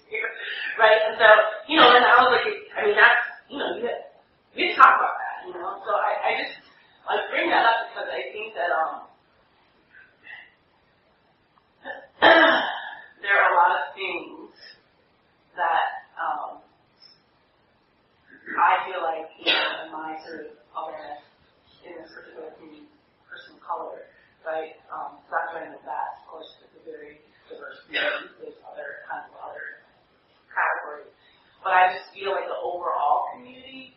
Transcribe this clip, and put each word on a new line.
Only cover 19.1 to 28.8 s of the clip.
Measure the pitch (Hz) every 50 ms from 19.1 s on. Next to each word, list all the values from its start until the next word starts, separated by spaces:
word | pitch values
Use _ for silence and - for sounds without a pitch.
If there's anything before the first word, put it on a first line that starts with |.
| 165 156 156 - - -
you | - - -
know, | - - - - - -
in | - -
my | - 160 160 160 160 -
sort | - - 151 151 151
of | - - _ _ -
awareness | - - 160 156 156 - - - - - _ _ _ _ _ _ _ _ _ _ _ -
in | 185 175 165
this | 160 -
particular | - - - 170 170 165 156 156 -
community, | - - - - - - - _ _ _ _ _ _ _ _
person | - - - - - _
of |
color, | - - - - - - - - - - _ _ _ _ _ _
right? | - 160 160 160 160 160 - - _ -
Um, | - 160 - - - - _ -
suffering | 185 156 - - - - - - -
of | - -
that, | 160 151 - - - - - -
of | - -
course, | - - - - _ _
is | _ _ -
a | - -
very | - - 151 151 - - _ _ _ _ _ - -
diverse | - - - - - -
community. | - - - - - - - - - - -
There's | 160 151 - - -
other | - - 147